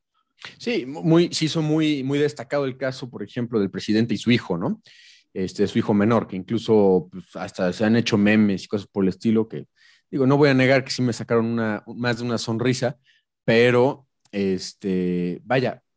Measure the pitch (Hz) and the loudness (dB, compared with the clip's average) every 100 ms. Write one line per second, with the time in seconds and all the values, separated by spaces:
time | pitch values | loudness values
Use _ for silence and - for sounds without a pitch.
0 | _ _ _ _ - - - 233 127 156 | _ _ _ _ -20 -12 -6 -4 -6 -4
1 | 170 165 175 170 156 165 151 156 156 147 | 2 4 4 0 -2 -2 0 0 0 -2
2 | 131 143 147 139 120 147 139 131 135 127 | -2 0 0 -2 -6 -4 -4 -4 -8 -8
3 | 127 107 104 - 117 117 98 95 - 107 | -12 -12 -10 -8 -4 0 -2 -4 -2 0
4 | 120 107 - 110 - 85 113 220 _ _ | 0 -2 0 0 0 -4 -4 -6 _ _
5 | - - _ - 95 - 98 - 110 104 | -20 -20 _ -8 -6 -2 -2 0 0 2
6 | 104 117 - 92 90 110 110 110 98 92 | 2 2 0 -8 -6 -6 2 4 6 4
7 | - 92 - 85 90 - 92 90 110 117 | 0 -14 -16 -12 -12 -4 -4 0 2 2
8 | 113 107 104 107 104 95 - 107 95 104 | 2 2 4 4 2 0 -4 -8 -6 -2
9 | 95 90 117 110 156 73 - _ _ _ | -2 0 0 0 0 -6 -14 _ _ _
10 | _ 151 131 143 143 131 127 135 127 - | _ -2 2 4 4 4 4 2 0 -4
11 | 127 110 113 117 113 117 110 104 - 110 | -4 -4 -2 -2 0 -2 -4 -4 -8 -6
12 | 120 117 120 113 - 113 123 127 123 - | -4 -4 -4 -4 -4 -2 0 0 -2 -6
13 | _ _ _ _ - 113 123 123 127 139 | _ _ _ _ 2 4 6 6 4 0
14 | _ _ _ 101 98 92 - - 101 92 | _ _ _ -4 -2 -2 -4 -10 -4 -2
15 | 90 90 87 87 - 131 123 - _ | 0 -2 -2 -6 -2 -2 -2 -6 _